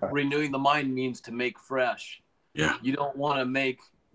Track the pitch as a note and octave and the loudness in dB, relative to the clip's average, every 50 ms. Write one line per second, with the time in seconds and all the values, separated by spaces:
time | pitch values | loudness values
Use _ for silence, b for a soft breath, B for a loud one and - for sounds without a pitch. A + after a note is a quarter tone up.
0 | - - C#3+ C#3+ C#3 C#3 C#3+ D3 D3+ C#3+ C3+ C3 C3+ C#3+ D3 D3+ C#3+ C3+ B2+ B2+ | -2 -2 0 0 2 2 2 2 2 0 0 2 4 4 4 4 2 0 0 0
1 | C3 B2+ A#2 - - A#2 A2+ A#2+ B2 A#2+ G#2+ - - - C3+ C3 B2+ A#2+ A2 - | 0 -2 -2 -6 -10 -8 -4 -2 -2 -2 -4 -6 -8 -4 0 0 2 0 0 -2
2 | - - - - _ _ _ _ _ _ - C#3+ D#3 D3+ - - A2+ C3 C3+ C#3+ | -8 -14 -16 -18 _ _ _ _ _ _ -4 0 0 0 0 0 0 -2 0 0
3 | C#3+ C#3+ C3+ C#3 C#3+ D3 C#3+ C3+ C3 B2+ C3 C3+ C3+ C3 B2+ - - - _ _ | -2 -2 -2 -2 0 0 2 2 0 0 0 0 0 0 -2 -4 -10 -20 _ _
4 | _ _ - | _ _ -10